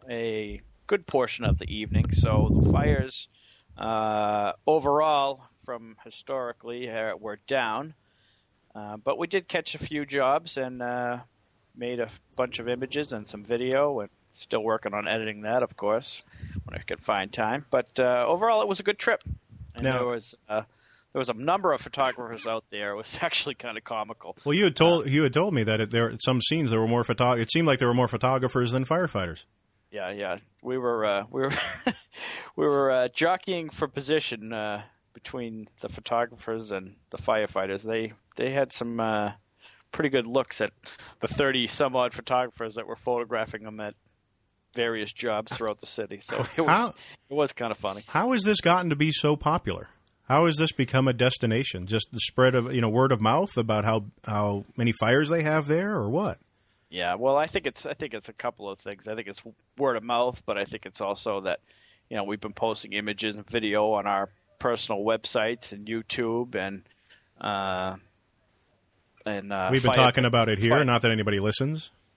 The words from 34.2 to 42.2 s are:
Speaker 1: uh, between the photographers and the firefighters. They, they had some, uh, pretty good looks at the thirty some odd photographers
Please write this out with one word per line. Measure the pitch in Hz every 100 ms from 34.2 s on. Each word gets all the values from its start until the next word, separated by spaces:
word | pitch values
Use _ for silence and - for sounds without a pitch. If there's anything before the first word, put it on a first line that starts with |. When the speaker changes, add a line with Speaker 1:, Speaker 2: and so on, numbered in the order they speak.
| - 113 110
Speaker 1:
uh, | 110 107 104 107 _ _
between | - - 131 117 110 107 _
the | -
photographers | - - 117 120 117 - 113 107
and | 98 95 - _
the | -
firefighters. | - 110 104 98 95 98
They, | 110 113 113 110 _ -
they | 123
had | 139 127
some, | - 117 117
uh, | 113 107 104 104 _ _ - - _
pretty | - 151
good | 135 113
looks | 131 120 -
at | 104 - - - - -
the | 117
thirty | - 139 131 113
some | - 139 127
odd | 123
photographers | -